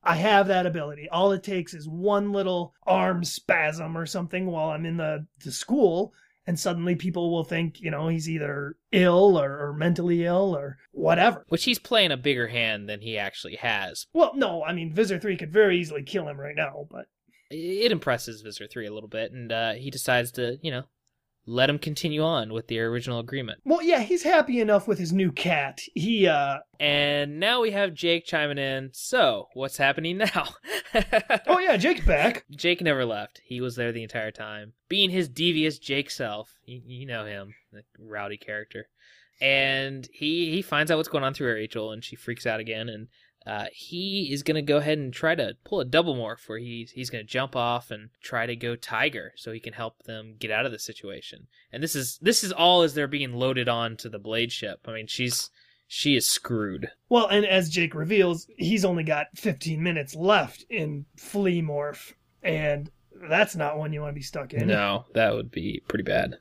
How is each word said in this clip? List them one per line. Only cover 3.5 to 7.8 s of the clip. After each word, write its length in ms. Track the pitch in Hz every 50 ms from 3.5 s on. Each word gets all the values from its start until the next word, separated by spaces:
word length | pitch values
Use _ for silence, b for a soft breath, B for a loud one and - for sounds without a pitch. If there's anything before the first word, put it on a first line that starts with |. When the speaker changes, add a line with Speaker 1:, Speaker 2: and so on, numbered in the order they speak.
| 190 170 156 151 156 165 165 160 165
Speaker 1:
or 80 | 165 165
something 420 | 156 - 190 175 170 - 185 185
while 240 | 185 170 160 156 160
I'm 140 | 156 151 165
in 120 | 165 165
the, 300 | 170 160 156 151 151 156 _ _ _ -
the 80 | 147
school, 600 | 131 - - - 226 294 254 185 165 175 208 226 b b b b b b b
and 140 | - 175 156
suddenly 380 | - 196 170 170 170 180 175
people 340 | 170 175 180 165 180 175 170
will 140 | 170 170 160
think, 360 | 165 170 165 165 165 160 -